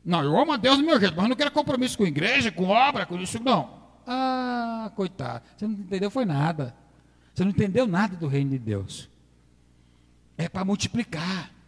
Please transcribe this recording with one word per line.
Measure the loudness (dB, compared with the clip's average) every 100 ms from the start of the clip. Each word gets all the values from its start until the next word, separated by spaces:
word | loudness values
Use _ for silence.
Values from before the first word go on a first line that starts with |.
"Não, | 0 0
eu | 4 4
amo | 4
a | 2
Deus | 4 4
do |
meu | 6 4
jeito, | 4
mas | 2
eu | 0
não | 0
quero | 0
compromisso | 0 0 0 -2 0
com | 0
igreja, | 2 2 2 0
com | 0 2
obra, | 4 4 2
com | -4 -6
isso, | -6 -4
não." | 2 2 0 -12 -20 _
Ah, | -8 -2 -2 -2 -2 -4 -4 -6 -8 -6
coitado, | -6 -6 -10 -10 -14 -8
você |
não | -6
entendeu | -6 -6 -4 -2
foi | -2
nada. | 0 0 0 -2 -8 -10 _ _ _ _ _
Você | -2
não | 0
entendeu | 2 2 2 2
nada | 2 0 -2
do | -2
reino | 0 0
de | -2
Deus. | -4 -4 -6 -12 -18 _ _ _ _ _ _ _ _ _ _ _ _ -6
É | -4
pra | -2
multiplicar. | -2 0 0 -2 -4 -4 -4 -6 -8 -20